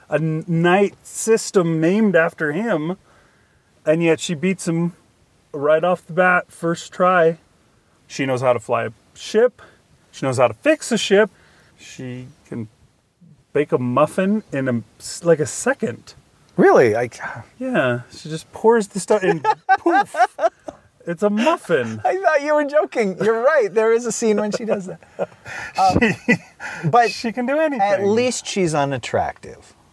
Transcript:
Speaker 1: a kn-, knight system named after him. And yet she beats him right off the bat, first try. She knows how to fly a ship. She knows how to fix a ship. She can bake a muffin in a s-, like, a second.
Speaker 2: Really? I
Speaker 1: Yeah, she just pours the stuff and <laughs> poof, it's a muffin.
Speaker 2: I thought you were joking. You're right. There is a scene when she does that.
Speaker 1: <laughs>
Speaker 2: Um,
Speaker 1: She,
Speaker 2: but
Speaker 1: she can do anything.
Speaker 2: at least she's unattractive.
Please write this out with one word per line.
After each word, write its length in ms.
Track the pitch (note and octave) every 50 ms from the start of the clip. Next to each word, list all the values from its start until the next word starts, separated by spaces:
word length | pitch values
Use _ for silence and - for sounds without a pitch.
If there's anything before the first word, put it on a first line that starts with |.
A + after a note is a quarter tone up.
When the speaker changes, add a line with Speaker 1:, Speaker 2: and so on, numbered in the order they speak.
| _ _
Speaker 1:
a 100 | D3+ D3
kn-, 260 | D#3+ D#3+ D#3 D#3+ -
knight 480 | - E3 E3 E3+ F3 F3+ G3+ G3+ G3 - _ _
system 760 | - - - - A3 A3 A3 - - - G3+ E3+ E3 E3 D#3+
named 340 | D#3+ E3 F#3+ G#3+ A3+ G3+ F3
after 360 | E3+ E3 E3+ - - D#3+ D3
him. 440 | C#3+ F3 A3+ A#3+ G3 D3+ D3+ E3 F#3+ - _ _ _ _ _ _ _ _ _ _ _ _ _ _ _ _ _
And 180 | D#3 D#3 E3
yet 180 | E3+ E3 D#3+ D3+
she 140 | - - F3
beats 320 | C#3 E3 F#3 F#3+ - - F3
him 260 | E3 E3 E3+ E3+ - _ _ _ _ _ _ _ _ _ _ _
right 300 | - D3 C#3 D3 D#3 D#3+ E3
off 220 | F3+ F3+ - _
the 60 | -
bat, 380 | D#3+ E3+ F#3 F#3 F3+ F3 - _
first 420 | - - E3+ E3+ E3+ - - -
try. 460 | - - F3+ F3+ F#3 F3+ D#3+ E3 E3+ - _ _ _ _ _ _ _ _ _ _ _ _ _
She 200 | _ - - C#3
knows 140 | C3+ C3 A#2+
how 100 | C3 B2+
to 80 | B2 A#2
fly 240 | - - B2 A#2 A2+
a 40 | A2 A2 _ _ _ _
ship. 480 | - - - - G#3+ A#3+ B3 - - - - _ _ _ _ _ _ _ _
She 120 | - - C#3+
knows 120 | C3+ B2+ C3
how 100 | B2+ A#2
to 60 | -
fix 360 | - - C#4+ D#4 - - -
a 60 | A#3+ G3
ship. 320 | - - G3 G3 A3 G3+ - _ _ _ _ _ _ _ _ _
She 480 | - - - - C3 B2+ B2 B2+ B2+ C3 D3+ _ _
can 220 | _ - B2 G#2+ A2 _ _ _ _ _ _ _ _ _ _ - - - _ _ _
bake 200 | _ D3 D3+ -
a 60 | E3+ C#3
muffin 640 | B2+ B2 B2 C3 D3+ D3+ - - F#3+ G3 G#3+ A3 - _
in 160 | - C#3 C3+ C3
a 140 | A#2+ A#2 A2 _ _ _
s-, 240 | - - - - F3
like, 160 | E3+ E3 C#3+
a 60 | D3+
second. 680 | - - - - A#3+ C#4 - A3 D3+ A2 - - - - - _ _ _ _ _ _ _
Speaker 2:
Really? 400 | - G#3 - F4 G3+ C3+ A2+ G#2
I 140 | A#2 B2+ A#2 - - - - - - - - _ _
Speaker 1:
Yeah, 440 | B3+ C4 B3 A#3 C3+ B2+ A#2+ A#2+ B2 -
she 180 | - - - D#3
just 200 | D#3 D#3+ - _
pours 360 | - - - A3 A#3 A#3 G3 -
the 100 | - G3
stuff 240 | - - G#3+ G#3
and 220 | F#3+ G3+ G#4 D#3 C3 - G#4 -
<laughs> 160 | _ - F#4+ F#4+
poof, 380 | - E4+ E4+ G4 - - - D4+ F4+ - - - C#4+ F4+ - _ _ - - - _ _ _ _ -
it's 160 | E3+ E3+ -
a 60 | G3+ G#3
muffin. 680 | G#3 G#3+ A#3+ D#4 E4+ F4 - - E3+ C3+ A#2 A2+ A2 A2 -
Speaker 2:
I 120 | - -
thought 260 | F#4 G4 E4+ D#4 C#4+
you 120 | C#4+ D4+ D4+
were 100 | D4+ D4
joking. 580 | C#4 C#4+ D4+ G4 - - C#4 A3 F#3+ F#3 -
You're 200 | F#3+ G#3+ A3+ A3+
right. 260 | A#3 C#4 D#4+ D4 A3 F#3+
There 200 | E3+ A3+ A3 A3+
is 140 | A3+ A#3 B3
a 40 | A#3
scene 260 | - - A#3 A3 G#3 G#3
when 120 | G#3 G#3+
she 120 | G3 - A#3+
does 220 | G#3 G#3+ G#3 F3+
that. 140 | F#3 E3 - - _ _ -
Speaker 1:
<laughs> 600 | F#3 - - _ _ - - - - - - -
Speaker 2:
Um, 200 | F#3+ F#3 F#3 -
Speaker 1:
She, 340 | A#3+ G#3+ C#3 - - - A3 - - - _ _ - - - - E3+ D#3
Speaker 2:
but 220 | - A#3+ A#3 G#3
Speaker 1:
she 200 | - - - A#3
can 140 | G3+ B3+ B3
do 120 | A#3+ C#4 D#4
anything. 200 | D#4+ D#4 C#4+ A#3
Speaker 2:
at 200 | G3 G3+ G3+ F#3+ G3+
least 420 | G3+ G#3+ A3+ B3 B3+ A3+ - -
she's 280 | - - G#3 F3+ E3 D#3
unattractive. 1000 | D3 C#3 C#3 C#3 B2 - - - G2+ E2+ D2 - - - - - - - - _ _ _ _